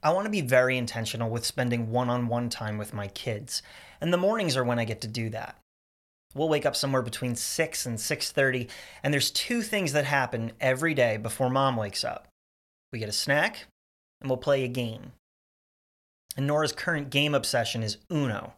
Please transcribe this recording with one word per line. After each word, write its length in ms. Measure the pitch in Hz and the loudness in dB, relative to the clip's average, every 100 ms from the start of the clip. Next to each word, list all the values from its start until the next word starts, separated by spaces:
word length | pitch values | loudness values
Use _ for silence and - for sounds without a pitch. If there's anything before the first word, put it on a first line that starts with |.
| 156 | 4
I 60 | |
want 140 | 180 208 | 2 2
to 60 | |
be 100 | 208 | 0
very 360 | 135 127 127 127 | 4 6 6 2
intentional 540 | 117 117 113 113 113 | -2 -4 -4 -2 -2
with 160 | 117 - | -2 -2
spending 420 | - 123 120 113 | 0 0 2 0
one-on-one 600 | 120 123 123 120 120 120 | 0 2 2 2 0 -2
time 280 | - 107 107 | -4 -4 -4
with 160 | 104 | -6
my 140 | 104 101 | -6 -8
kids, 560 | - - 107 131 - - - - - | -6 -6 -6 -4 -8 -8 -20 -20 -6
and 140 | 165 | 0
the 40 | 175 | 4
mornings 380 | 190 226 175 131 | 4 2 2 2
are 80 | |
when 140 | 123 120 | 2 2
I 80 | 110 | 0
get 160 | 110 | -4
to 60 | 110 | -6
do 240 | 117 113 | -6 -6
that. 260 | 110 113 - _ _ _ _ _ _ _ - | -6 -10 -14 _ _ _ _ _ _ _ -2
We'll 120 | 160 | 2
wake 200 | 151 147 | 2 2
up 80 | 147 | 0
somewhere 260 | 143 135 | 0 2
between 340 | 110 - 123 117 | 0 -4 -4 -4
six 520 | - - 160 - 127 | -4 -2 -2 -2 -4
and 120 | 113 | -4
six 320 | - 151 - | -4 -2 -2
thirty, 360 | - 135 127 117 - - - | 2 2 2 -4 -10 -18 -4
and 100 | - | 0
there's 200 | 143 - | 2 2
two 320 | - - 240 | 0 -2 -2
things 300 | 226 208 170 | 0 -2 2
that 120 | 147 139 | 2 2
happen 460 | 143 123 120 113 - | 2 2 -2 -4 0
every 320 | 135 131 165 | 0 2 0
day 240 | 147 120 107 | 4 4 2
before 320 | 110 - 127 | -4 0 2
Mom 260 | 131 135 120 | 4 2 2
wakes 280 | 104 - | -2 -2
up. 240 | 120 - - _ _ _ _ _ _ | -4 -6 -12 _ _ _ _ _ _
We 60 | 120 | -8
get 100 | 107 | -4
a 40 | |
snack, 520 | 104 - 143 190 - - _ _ _ _ _ | -2 2 4 2 -2 -18 _ _ _ _ _
and 80 | 139 | -2
we'll 80 | 127 | -2
play 260 | - 139 | 2 2
a 40 | 127 | 2
game. 460 | 123 120 110 - - _ _ _ _ _ _ _ _ _ _ _ - | -2 -4 -6 -14 -20 _ _ _ _ _ _ _ _ _ _ _ -4
And 80 | 139 | 0
Nora's 260 | 147 156 | 2 0
current 380 | - - 160 139 | -2 -2 -2 0
game 240 | 143 147 | 0 2
obsession 480 | 143 135 123 113 123 | 0 0 0 0 -2
is 160 | 110 - _ | -4 -6 _
Uno. 420 | 160 135 101 - | -2 0 -2 -6